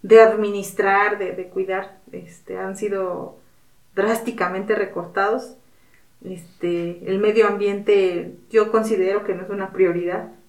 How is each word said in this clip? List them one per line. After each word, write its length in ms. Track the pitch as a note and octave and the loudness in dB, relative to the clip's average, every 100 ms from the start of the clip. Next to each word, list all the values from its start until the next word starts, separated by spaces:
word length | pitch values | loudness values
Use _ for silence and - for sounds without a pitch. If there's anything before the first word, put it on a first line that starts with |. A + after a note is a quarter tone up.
de 180 | G3 A3+ | 8 8
administrar, 960 | A3+ A3 G#3 G3+ F#3 - G3 G3 G#3 G3+ | 10 6 -2 -4 -8 -2 0 2 0 -2
de, 140 | F#3 | -6
de 140 | F3+ F3+ | -8 -8
cuidar, 520 | F#3+ F#3+ F#3+ G3 - - | -6 -4 -4 -8 -16 -20
este, 480 | F3+ E3+ - - F#3 | -18 -18 -20 -14 -10
han 180 | F#3+ F#3+ | -10 -8
sido 600 | G#3 G3 F#3 F3 - - _ _ _ _ _ | -6 -4 -6 -6 -12 -16 _ _ _ _ _
drásticamente 800 | - G#3 A3+ - A3 F3+ F#3+ G#3 | -4 -2 -2 -4 -4 -4 -4 -4
recortados. 800 | G#3 F#3+ F3 E3+ - G3+ B3 - - _ _ _ _ _ _ | -2 -2 -6 -6 -2 0 -2 -6 -20 _ _ _ _ _ _
Este, 800 | - F3+ - - F3 E3+ E3+ F3 - | -16 -16 -16 -8 -4 -2 -4 -8 -4
el 120 | F#3+ | 0
medio 300 | G#3+ A3+ G#3 | 2 4 4
ambiente, 880 | G3+ G3+ G3+ G3+ G3+ F#3 F3 D#3+ - - | 2 -2 -2 2 4 4 0 -8 -14 0
yo 200 | A3 G#3+ | 2 4
considero 540 | A3 G#3+ G#3 F#3 G3 | 2 2 0 2 0
que 100 | E3 | -2
no 80 | F3+ | -6
es 80 | F#3+ | -6
una 220 | G3+ F#3+ | -8 -8
prioridad 560 | F#3 F#3 F3 F3 F#3 - - | 2 2 2 -4 -6 -8 -18